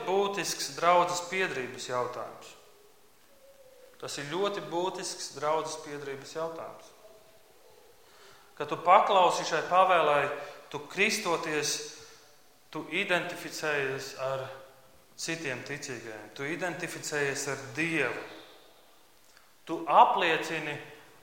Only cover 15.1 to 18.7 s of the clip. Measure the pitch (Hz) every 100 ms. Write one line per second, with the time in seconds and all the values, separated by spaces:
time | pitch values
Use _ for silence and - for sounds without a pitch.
15.1 | - - 160 156 123 131 143 143 120 110
16.1 | 107 104 - 139 165 180 143 160 160 -
17.1 | 147 143 135 - 131 123 123 165 160 127
18.1 | - - - - - -